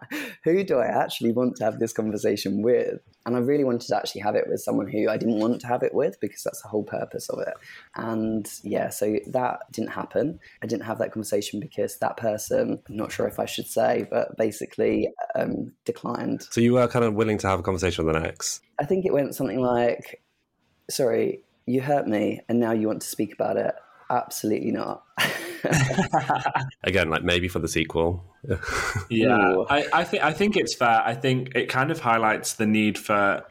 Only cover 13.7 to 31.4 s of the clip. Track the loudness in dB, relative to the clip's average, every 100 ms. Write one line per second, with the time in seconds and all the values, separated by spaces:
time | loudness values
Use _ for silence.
13.7 | 0 2 2 0 -2 -2 0 -2 -2 -8
14.7 | 0 2 2 0 -4 -4 -2 -2 -2 -6
15.7 | -10 -6 -6 -4 -4 -4 -4 -2 2 6
16.7 | 6 4 4 2 4 2 2 2 2 2
17.7 | 2 2 2 2 2 0 -4 -8 -8 _
18.7 | -6 -2 0 2 0 0 -2 -4 0 2
19.7 | 4 2 0 -6 -20 _ _ _ _ _
20.7 | _ -8 0 2 2 0 -2 _ _ -2
21.7 | -2 2 0 2 0 0 -2 -2 0 2
22.7 | 2 0 -2 -6 -6 -4 -2 -2 0 -2
23.7 | -4 -10 -14 -4 -2 -2 -4 -2 -2 -2
24.7 | -2 -4 -8 _ -4 -2 -4 -8 -6 0
25.7 | 2 2 0 2 0 2 0 0 -2 -4
26.7 | -4 0 2 2 2 2 2 2 -2 -2
27.7 | 0 0 2 2 0 -8 _ -6 -4 -4
28.7 | -4 -2 -4 -2 2 4 6 6 4 4
29.7 | 2 2 0 2 0 0 2 2 2 0
30.7 | 2 4 4 2 0 2 0